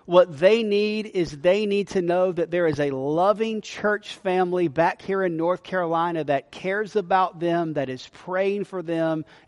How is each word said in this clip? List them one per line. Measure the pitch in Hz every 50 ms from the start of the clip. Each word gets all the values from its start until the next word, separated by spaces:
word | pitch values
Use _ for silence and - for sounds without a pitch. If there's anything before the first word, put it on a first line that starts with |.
| _
what | - 175 180 175 180 151 135
they | 175 196 220 233
need | 226 208 202 208 214 214 214 220 208
is | 214 - 190 165 147 147
they | 143 143 180 190 208 220
need | 202 202 202 190 -
to | - 196
know | 170 170 175 185 185 190
that | 170 170 165 165
there | 170 180 175 160
is | 147 143
a | 147 143
loving | 135 131 135 143 151 165 180 202 214 196 220 226 220 214
church | - - - - - 208 208 202 - - -
family | - - 190 185 185 180 180 180 180 175 156
back | 127 165 165 185 - -
here | - - 196 196 190
in | 180 165
North | 160 165 175 180 180 -
Carolina | - 185 185 175 165 165 165 170 175 170 160 147
that | 143 139 135 - _
cares | - - - 190 196 208 220 180 -
about | 214 180 170 196 185 185 175 - 156
them, | 170 170 170 175 170 160 147
that | 143 135 131
is | 127 127 -
praying | - - - - 175 180 190 196 196 202 202 190
for | - 190 185
them, | 165 165 165 165 165 160 160 160 151 - - - _